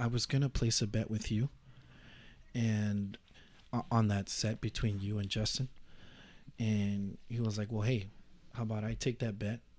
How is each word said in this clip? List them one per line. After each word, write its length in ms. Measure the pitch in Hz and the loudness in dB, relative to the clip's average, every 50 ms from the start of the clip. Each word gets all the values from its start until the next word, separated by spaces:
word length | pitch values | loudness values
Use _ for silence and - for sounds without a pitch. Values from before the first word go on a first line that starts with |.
I 80 | 117 120 | 0 0
was 180 | 120 123 - | 0 0 0
gonna 240 | - - 135 143 139 | 2 2 2 2 2
place 320 | - - - 113 113 - | 2 2 2 4 4 4
a 60 | 120 104 | 2 2
bet 220 | - 110 110 - | 2 0 0 0
with 220 | 110 107 - - | -2 -2 -2 0
you 180 | 113 104 120 143 - - - - - - - - - - - - - - - - - - - - - | 0 2 0 0 -2 -8 -20 -20 -20 -20 -20 -20 -20 -20 -20 -20 -20 -20 -20 -20 -20 -20 -18 -6 -2
and 640 | 127 117 113 110 107 107 107 101 101 101 98 101 - - - - - - - - - - - - | 0 2 4 4 4 4 2 2 0 0 -2 -6 -10 -16 -20 -20 -20 -20 -20 -20 -20 -10 -4 -4
o-, 120 | 120 - - | -2 0 2
on 160 | - 117 113 107 | 4 4 6 6
that 220 | 101 101 98 - | 4 2 0 0
set 320 | - - - 110 110 - | -2 0 0 0 0 0
between 380 | - 110 - - - 113 104 101 | -2 -4 -2 0 0 0 0 0
you 160 | 98 101 107 107 | -2 -2 -2 -2
and 100 | 101 101 | -2 -2
Justin. 380 | - 113 110 104 - - 131 131 - - - - - - - - - - - - - - - - - - | 0 0 0 0 0 0 -2 -4 -6 -10 -16 -16 -16 -16 -16 -18 -18 -18 -20 -20 -20 -20 -20 -14 -4 0
And 580 | 117 110 107 104 101 101 101 101 98 101 - - - - | 2 4 4 4 4 2 2 0 -2 -4 -6 -8 -8 -6
he 120 | 117 117 | -2 0
was 180 | 120 110 101 104 | 0 0 0 0
like, 140 | 107 101 | -2 -2
"Well, 100 | 117 107 | 0 0
hey, 260 | 104 117 131 110 95 98 - - - - - - - - - | 2 2 2 2 0 -4 -10 -16 -20 -20 -20 -20 -20 -12 -6
how 100 | 120 120 | -4 -4
about 200 | 110 110 107 104 | -2 -2 -2 -2
I 100 | 110 113 | -2 -2
take 260 | - - 143 120 - | -2 -2 -2 -2 0
that 180 | 123 113 104 101 | -2 -2 -2 -2
bet? 220 | 107 101 110 117 - - - | -2 -2 -4 -4 -8 -14 -20